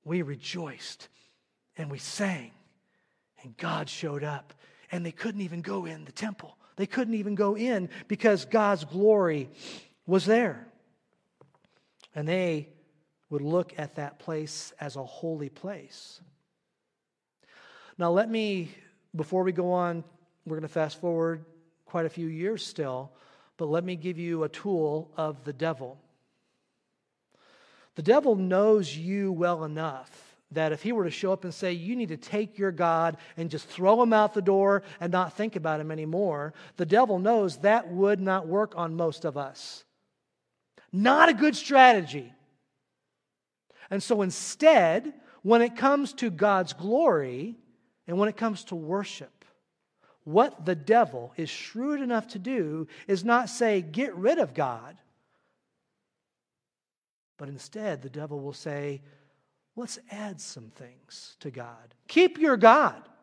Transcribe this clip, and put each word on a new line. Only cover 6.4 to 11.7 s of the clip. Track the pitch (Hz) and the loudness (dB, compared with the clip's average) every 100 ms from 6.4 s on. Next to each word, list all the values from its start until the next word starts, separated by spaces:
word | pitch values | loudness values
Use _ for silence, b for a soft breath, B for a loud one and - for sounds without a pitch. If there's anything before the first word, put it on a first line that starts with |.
| - _ b | -18 _ b
They | - | -6
couldn't | 196 - 233 | -4 -2 -2
even | 220 202 | -2 -2
go | 196 202 | 0 0
in | 208 240 220 175 B - | 0 -2 -2 -4 B -8
because | 214 226 196 | 2 2 2
God's | - 220 208 190 | 2 2 2 0
glory | 147 170 208 208 175 151 127 B B B B B | -4 2 4 6 4 0 -6 B B B B B
was | - 185 | 0 0
there." | 180 226 226 135 - _ _ _ _ _ _ _ _ _ _ | 4 2 2 -4 -16 _ _ _ _ _ _ _ _ _ _